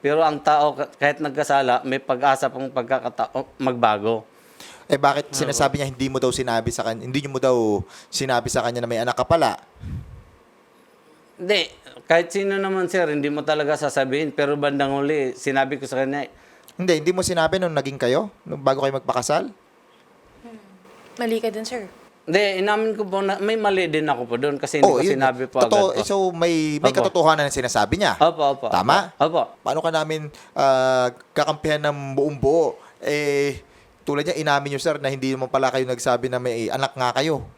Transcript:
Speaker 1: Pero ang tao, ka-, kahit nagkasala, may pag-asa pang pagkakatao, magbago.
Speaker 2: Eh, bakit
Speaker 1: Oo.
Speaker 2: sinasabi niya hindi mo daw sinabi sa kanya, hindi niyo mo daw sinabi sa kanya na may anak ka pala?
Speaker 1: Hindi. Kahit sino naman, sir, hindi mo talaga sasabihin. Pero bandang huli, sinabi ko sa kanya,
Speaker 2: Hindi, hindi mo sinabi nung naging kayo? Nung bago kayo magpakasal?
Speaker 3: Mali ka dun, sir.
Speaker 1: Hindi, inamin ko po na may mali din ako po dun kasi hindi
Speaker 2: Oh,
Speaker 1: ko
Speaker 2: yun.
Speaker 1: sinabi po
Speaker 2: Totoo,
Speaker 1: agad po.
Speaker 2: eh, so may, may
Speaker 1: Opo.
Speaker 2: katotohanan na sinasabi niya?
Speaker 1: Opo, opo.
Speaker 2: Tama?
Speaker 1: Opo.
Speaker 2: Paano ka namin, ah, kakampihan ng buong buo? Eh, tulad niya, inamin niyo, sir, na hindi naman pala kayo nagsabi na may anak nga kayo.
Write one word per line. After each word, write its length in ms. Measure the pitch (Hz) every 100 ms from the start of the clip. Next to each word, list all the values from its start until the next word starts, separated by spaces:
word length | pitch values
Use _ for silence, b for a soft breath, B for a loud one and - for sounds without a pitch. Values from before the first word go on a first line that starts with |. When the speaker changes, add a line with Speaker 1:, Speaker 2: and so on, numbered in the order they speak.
Speaker 1:
Pero 180 | 143 156
ang 160 | 160 147
tao, 380 | - 151 147
ka-, 160 | 135 143 -
kahit 240 | 143 143
nagkasala, 580 | 151 135 147 139 131 123
may 220 | 131 131
pag-asa 480 | 135 127 139 135 135
pang 180 | 131 135
pagkakatao, 800 | 131 117 131 120 - 113 131 139 -
magbago. 680 | 131 123 117 107 107 113 - B B B B B
Speaker 2:
Eh, 140 | B 139
bakit 320 | 143 139 143
Speaker 1:
Oo. 60 | 135
Speaker 2:
sinasabi 420 | 143 139 139 143
niya 100 | 139
hindi 220 | 127 135
mo 80 | 135
daw 100 | 127
sinabi 400 | 123 123 117 113
sa 140 | 117
kanya, 240 | 117 113 120
hindi 160 | 135
niyo 80 | 139
mo 100 | 131
daw 160 | 131 123 110 101 - B B
sinabi 400 | - 135 120 120
sa 100 | 131
kanya 220 | 120 120
na 80 | 117
may 100 | 117
anak 140 | 117
ka 100 | 127
pala? 380 | 123 165 131 - - - B B B B - _ _ _ _ _ _ _ _ _ _ -
Speaker 1:
Hindi. 320 | 180 202 147 - 135 123 -
Kahit 240 | 165 175
sino 240 | 196 196
naman, 320 | 196 196 190 180
sir, 240 | 185 160
hindi 160 | 147 143
mo 160 | 147
talaga 320 | 147 151 147
sasabihin. 560 | 147 147 139 135 139 156
Pero 240 | - 143
bandang 400 | 147 143 139 139
huli, 400 | 139 143 151 131
sinabi 400 | 123 143 135 135 139
ko 80 |
sa 140 | 131 131
kanya, 320 | 135 139 139 B B B B -
Speaker 2:
Hindi, 160 | 180 156
hindi 100 | 156
mo 140 | 185
sinabi 320 | 180 170 160 190
nung 160 | 180
naging 240 | 151 135 135
kayo? 320 | 120 135 208 _
Nung 160 | - 151
bago 240 | 135 135
kayo 80 | 139
magpakasal? 540 | 135 127 127 - 156 240 - _ _ _ _ _ _ _ _ 233 220 196 190 180 - - -
Speaker 3:
Mali 240 | 233 226
ka 80 | 226
dun, 160 | 214
sir. 240 | 220 247 190 - - _ -
Speaker 1:
Hindi, 340 | 180 208 185
inamin 320 | 202 214 220
ko 140 | 214 196
po 160 | 190
na 160 | 196 196
may 160 | 202
mali 320 | 226 208 190 170
din 180 | 156
ako 220 | 151 123 120
po 80 | 120
dun 220 | 143 143
kasi 240 | 139 151
hindi 80 | 196
Speaker 2:
Oh, 80 | 127
Speaker 1:
ko 20 |
Speaker 2:
yun. 140 | 175
Speaker 1:
sinabi 320 | 135 135 123 127
po 160 | 131
Speaker 2:
Totoo, 320 | 127 208 190
Speaker 1:
agad 0 |
po. 20 | -
Speaker 2:
eh, 80 |
so 120 | 208 196 190
may, 460 | 170 170 165 156 147
may 140 | 135
Speaker 1:
Opo. 80 | 131
Speaker 2:
katotohanan 460 | 117 180 156 156 143
na 80 |
sinasabi 420 | 139 123 - 202 196
niya? 220 | 214 185
Speaker 1:
Opo, 240 | 160 156 139
opo. 140 | 135 113
Speaker 2:
Tama? 460 | 92 104 175 185 -
Speaker 1:
Opo. 300 | 160 165 120 -
Speaker 2:
Paano 160 | - 151
ka 80 | 165
namin, 380 | 160 156 156 151 B B
ah, 560 | - 135 131 131 127 127 123 -
kakampihan 460 | - 147 147 156 151
ng 160 | 147 143 139
buong 240 | 135 147 143
buo? 380 | 135 165 151 - B B
Eh, 640 | - 147 147 143 143 127 - b b _
tulad 240 | - 143 151
niya, 100 | 151
inamin 320 | 151 143 143
niyo, 120 | 143
sir, 160 | 165 147
na 80 | 139
hindi 260 | 135 131
naman 160 | 131 131
pala 220 | 135 135
kayo 160 | 131 131
nagsabi 400 | 123 135 123 127
na 100 | 127
may 300 | 123 117 110
anak 240 | 131 135
nga 220 | 135 123
kayo. 320 | 131 156 143 -